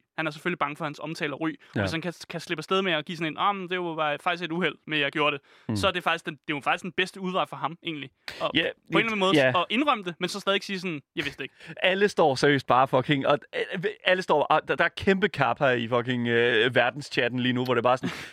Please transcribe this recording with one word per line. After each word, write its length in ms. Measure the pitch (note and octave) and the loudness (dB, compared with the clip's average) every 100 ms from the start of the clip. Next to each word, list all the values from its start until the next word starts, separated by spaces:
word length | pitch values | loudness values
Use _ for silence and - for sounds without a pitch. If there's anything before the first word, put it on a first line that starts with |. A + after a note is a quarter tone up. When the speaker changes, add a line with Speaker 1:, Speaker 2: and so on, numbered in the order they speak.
| _ - | _ -6
Speaker 1:
Han 100 | D#3+ | -6
er 40 | |
selvfølgelig 280 | D3+ F3+ F3 | -6 -6 -2
bange 160 | C#3+ D3 | -4 -4
for 100 | D#3 | -8
hans 140 | C#3 | -8
omtale 300 | D3 D#3+ D#3 | -8 -4 -4
og 80 | C3+ | -2
ry. 80 | D#3+ | -4
Og 60 | - - - | -4 -6 -2
Speaker 2:
Ja. 60 | |
Speaker 1:
hvis 100 | G2 | -2
han 100 | E3 | -2
kan, 120 | E3+ - - | -6 -10 -12
kan 100 | E3 | -12
slippe 200 | - D#3+ | -8 -8
afsted 220 | D3+ F#3+ | -2 0
med 100 | G3 | 0
at 140 | D#3 D3 | -2 -2
give 120 | E3 | -6
sådan 160 | E3 | -6
en, 40 | C#3+ | -2
"Ah, 180 | G3 G3 | -2 -2
men 140 | F3 | -4
det 100 | F#3 | -6
var 140 | F3 D#3 | -4 -2
bare, 220 | D3+ D3 | -2 -2
faktisk 200 | - E3+ | -2 -4
et 80 | E3+ | -4
uheld, 240 | E3+ E3+ - - | -2 -2 -4 -4
men 120 | D3+ | -2
jeg 120 | C#3 | 0
gjorde 260 | D3+ D3 C#3+ | 2 0 0
det," 80 | - _ - | -8 _ -6
Speaker 2:
Mm. 60 | G#2+ | 0
Speaker 1:
så 120 | G3 | 0
er 40 | |
det 120 | F3 | 0
faktisk 220 | E3+ E3 - | -2 -4 -6
den, 80 | |
det 200 | D3+ - | -10 -6
er 40 | D3 | -4
jo 40 | |
faktisk 180 | C#3+ F3 | -2 -2
den 80 | F#3+ | -2
bedste 300 | E3 F#3 F#3+ | -2 -4 -4
udvej 240 | F#3 F#3 D3 | -4 -2 -2
for 60 | C#3 | -4
ham, 220 | C#3+ E3+ | -8 -6
egentlig. 260 | D3+ D3+ C3+ _ - - | -10 -10 -12 _ -16 -6
Og 100 | D#3+ | -2
Speaker 2:
Ja, 80 | - | 0
Speaker 1:
på 60 | - - - | 0 -4 -2
en 60 | F#3 | 0
eller 80 | A3+ | 0
anden 140 | G#3+ | 2
måde 120 | F#3+ D3+ | 4 4
Speaker 2:
ja. 120 | C3 F3+ | 4 4
Speaker 1:
at 60 | E3+ | 0
indrømme 340 | G#3+ D4 A#3+ | 0 2 0
det, 120 | F3+ E3 | -4 -6
men 100 | F3+ | -6
så 100 | G3+ | -4
stadig 160 | G3 G3 | -2 -2
ikke 100 | - | -2
sige 140 | F#3+ | -6
sådan, 220 | F#3 D3+ - E3 | -6 -8 -8 -8
"Jeg 100 | D3 | -6
vidste 180 | C3 | -8
ikke." 120 | C#3 _ - - | -12 _ -18 -2
Speaker 2:
Alle 260 | F#3 F#3+ G3+ | 0 2 2
står 260 | - D#3+ C3 | 4 2 4
seriøst 320 | C#3+ C#3+ - | 4 4 4
bare 200 | B2 C3 | 4 4
fucking, 400 | C3+ B2+ C#3+ - | 2 2 2 4
og, 120 | C#3+ - - - - | 2 0 -6 -6 -4
øh, 80 | E3 - - | -6 -2 0
alle 160 | F#3 | 2
står, 200 | F#3 D#3 | 2 2
og 180 | - D#3 - | 4 2 2
der, 80 | D3 | 0
der 80 | E3+ | 0
er 40 | - | 0
kæmpe 320 | - F#3+ G3+ | 2 2 2
kappa 400 | - B2 A#2+ C#3+ | 2 0 2 2
i 160 | B2 A2+ | 2 0
fucking, 400 | A#2+ A#2+ B2 A#2+ | -2 0 0 2
øh, 480 | A#2 A#2+ A#2 B2 A#2+ | 4 4 4 4 4
verdenschatten 640 | A#2+ C#3 - - A#2+ B2+ | 2 0 -4 -2 0 2
lige 140 | B2 | 0
nu, 120 | B2 B2+ | 2 2
hvor 80 | |
det 60 | A#2+ | 2
er 40 | |
bare 140 | A#2+ C3 | 4 2
sådan, 120 | F3+ - - | 0 -8 -12